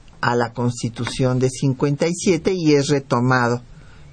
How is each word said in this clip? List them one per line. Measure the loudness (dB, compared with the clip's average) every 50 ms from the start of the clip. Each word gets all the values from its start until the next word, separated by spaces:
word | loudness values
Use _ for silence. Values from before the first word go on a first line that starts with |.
| -20 -20 -12 -4
a | -2 0 0
la | 0 0 -2 -2
Constitución | -4 -2 -2 -2 -2 -6 -6 -6 -4 -8 -6 -2 0 0 0 2 2
de | 0 -2
cincuenta | -2 0 0 0 0 0 0 -2 0 0 0 -2
y | -2
siete | -2 0 2 2 2 2 -2 -2
y | 0 2 4 4
es | 4 4 2
retomado | 0 0 0 0 -2 0 2 2 2 2 2 0 0 -2 -6 -10 -20 -20 -20 -20 -20 -20 -20 -20